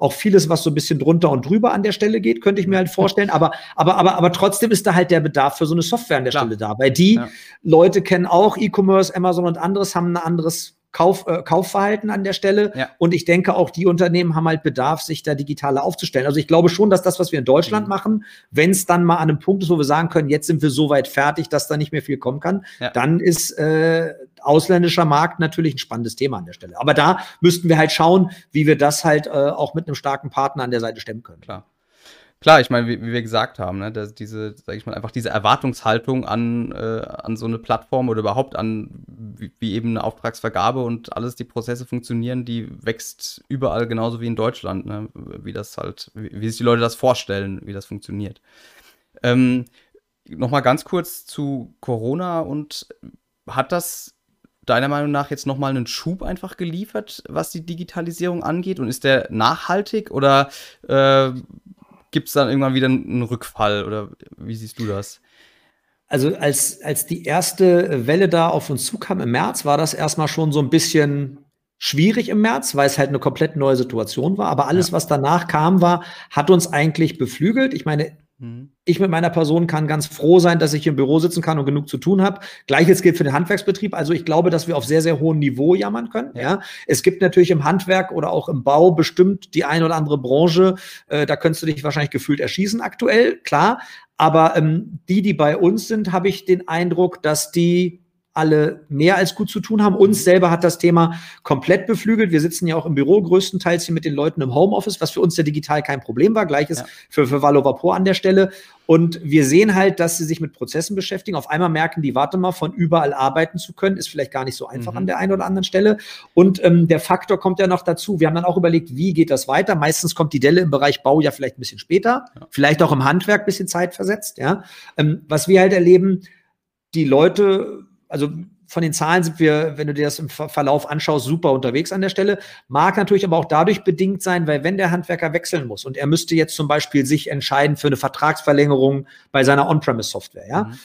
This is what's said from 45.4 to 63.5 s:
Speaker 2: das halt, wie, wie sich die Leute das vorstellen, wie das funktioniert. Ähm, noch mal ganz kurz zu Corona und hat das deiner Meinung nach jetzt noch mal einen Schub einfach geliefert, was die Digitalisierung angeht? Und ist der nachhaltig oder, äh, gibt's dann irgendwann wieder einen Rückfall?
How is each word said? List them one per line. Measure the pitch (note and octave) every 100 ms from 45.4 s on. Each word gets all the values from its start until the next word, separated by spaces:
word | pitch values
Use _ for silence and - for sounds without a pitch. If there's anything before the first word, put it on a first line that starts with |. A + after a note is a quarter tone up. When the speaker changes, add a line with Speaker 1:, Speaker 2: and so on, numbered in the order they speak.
| G2+
Speaker 2:
das | G2 G#2+ -
halt, | - E2+ -
wie, | - A2 -
wie | A2
sich | A2
die |
Leute | A#2+ A#2
das | A#2 A#2
vorstellen, | B2+ B2 - G2 G2 F#2+
wie | G2+
das | G2 -
funktioniert. | G#2 - G2+ G2+ - _ _ _ _ _ _ _ _
Ähm, | B2 B2 B2+ B2+ A#2+ _ _ _ _ _ -
noch | D#2+ A#2+
mal | C#3
ganz | B2+ D3
kurz | - F3+ F3 -
zu | - - C#3+ C#3 A2+ _
Corona | - A#2 A#2 D3+ F3+ E3+
und | - D3 D3 - - - - - _ _ -
hat | B2 C3
das | F3 E3+ - - _ _ _ _ _ -
deiner | A#2+ C3+
Meinung | C#3+ D3
nach | C#3+ C#3+
jetzt | C#3+ -
noch | C3+
mal | C#3
einen | C3+ A#2
Schub | - - F#3
einfach | - F3+ F#3 -
geliefert, | F3 E3+ G#3+ G#3+ G#3 - -
was | - D#3+
die | E3+
Digitalisierung | E3 E3+ F3 - E3+ E3 F3 F3
angeht? | - E3 F3+ F#3
Und | A#2+
ist | B2+
der | C#3 C3+ -
nachhaltig | A2 A2+ D#3+ - F3+ G#3 A3 -
oder, | C3 C#3 C#3 C#3 - - _ -
äh, | C3+ C3+ C3+ C3+ B2+ - - - - _ _ _
gibt's | D3+ -
dann | D3 B2+
irgendwann | C3+ C3+
wieder | C3 C3
einen | C3 - B2
Rückfall? | A#2 A#2 -